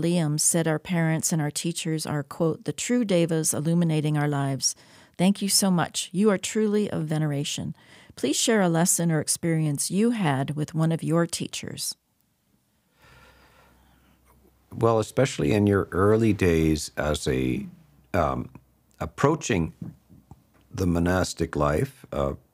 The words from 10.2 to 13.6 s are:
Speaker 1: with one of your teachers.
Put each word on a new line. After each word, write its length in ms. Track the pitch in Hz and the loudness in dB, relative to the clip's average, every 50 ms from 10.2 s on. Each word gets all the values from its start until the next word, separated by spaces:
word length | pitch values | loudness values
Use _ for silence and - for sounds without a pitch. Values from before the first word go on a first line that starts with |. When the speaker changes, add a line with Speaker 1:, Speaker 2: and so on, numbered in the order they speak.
| 196 156 139 131 139 143 147 | 0 0 0 0 -2 -4 -4
Speaker 1:
with 180 | 151 151 - - | -6 -6 -4 -2
one 200 | 160 160 160 165 | -2 0 0 0
of 100 | 156 - | -2 -2
your 240 | 147 156 170 170 165 | 0 0 0 0 0
teachers. 680 | - - 135 - - - - - - 139 - - - - _ _ _ _ _ _ _ _ _ _ _ _ _ _ _ _ _ _ _ _ _ - - - - - _ _ _ _ _ _ | -2 -6 -8 -8 -10 -10 -12 -12 -10 -8 -8 -10 -10 -12 _ _ _ _ _ _ _ _ _ _ _ _ _ _ _ _ _ _ _ _ _ -20 -20 -20 -20 -20 _ _ _ _ _ _